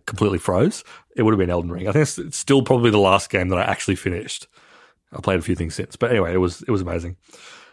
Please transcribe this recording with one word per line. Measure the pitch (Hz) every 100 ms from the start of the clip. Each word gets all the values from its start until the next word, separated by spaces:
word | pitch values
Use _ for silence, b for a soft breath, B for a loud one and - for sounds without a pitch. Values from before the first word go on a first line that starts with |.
| -
completely | 104 104 92
froze. | - 87 156 - - b b
It | -
would | 110
have | 107
been | 90
Elden | 87 85
Ring. | 85 95
I |
think | 143
it's, | 147 -
it's | - -
still | - 139
probably | 123 127 120
the | 104
last | 98 98 -
game | 98 90
that | 92
I |
actually | - 98 -
finished. | 92 - 85 - - - b b b b b _
I | -
played | - 92
a |
few | 82
things | 85 85 -
since, | 92
but | - 120
anyway, | 117 87
it | 90
was, | 90 85
it | -
was | 104
amazing. | 87 85 85 92 _ b b b b